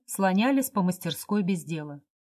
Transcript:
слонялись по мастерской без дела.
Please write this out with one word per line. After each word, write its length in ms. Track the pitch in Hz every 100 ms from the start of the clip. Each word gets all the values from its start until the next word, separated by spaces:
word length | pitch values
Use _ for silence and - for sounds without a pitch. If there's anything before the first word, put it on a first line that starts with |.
| -
слонялись 640 | - 190 185 240 269 262
по 140 | 202
мастерской 580 | 180 175 196 - - 208
без 220 | 185 185
дела. 360 | 147 160 151 143 - _